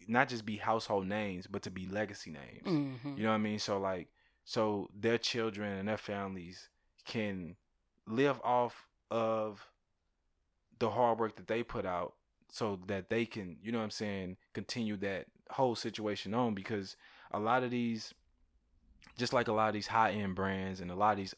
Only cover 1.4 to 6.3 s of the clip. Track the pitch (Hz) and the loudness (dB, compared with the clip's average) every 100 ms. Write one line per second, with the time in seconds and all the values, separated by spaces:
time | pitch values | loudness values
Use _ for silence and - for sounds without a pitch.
1.4 | - 98 - 92 92 101 104 - - 78 | -6 -8 -6 -6 -4 -2 -4 -6 -12 -12
2.4 | - - 196 156 139 127 143 135 110 110 | -14 -8 0 0 0 -4 -8 0 2 4
3.4 | 107 107 - 98 95 92 82 _ _ _ | 2 -2 0 0 0 -2 -6 _ _ _
4.4 | - 120 110 101 - 101 113 117 - 120 | -4 0 2 0 -4 -2 2 2 2 0
5.4 | 113 101 104 98 101 104 - 101 98 | 0 -2 -2 -2 0 -2 -2 -4 -4